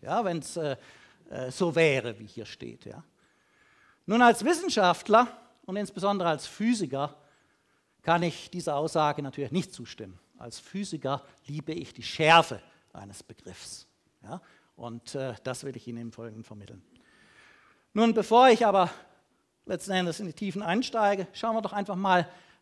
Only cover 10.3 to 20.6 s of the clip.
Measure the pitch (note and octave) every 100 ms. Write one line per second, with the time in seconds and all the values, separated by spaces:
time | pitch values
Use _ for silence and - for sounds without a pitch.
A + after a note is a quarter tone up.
10.3 | _ A#2+ - - G3 G3+ D#3 C3 C#3 -
11.3 | _ - D3 D#3 E3 - - A2+ - D#3
12.3 | E3 D#3 G#2+ - _ _ - G2 G#2 -
13.3 | - - F2 - - - _ _ _ G2+
14.3 | F3 _ _ _ _ A#2+ A#2 - C#3+ C3
15.3 | A2 C3 B2+ C#3 B2+ B2 A#2 A#2 A2 A#2
16.3 | A2 A2 A2 G2 G2 _ _ _ _ _
17.3 | _ - _ _ _ _ G#3 A#3 A3 -
18.3 | A3+ C4 A3 A3+ G3 F3+ - - _ _
19.3 | _ _ _ - F#3 - F#3 F3 D#3+ G3
20.3 | - G3+ F3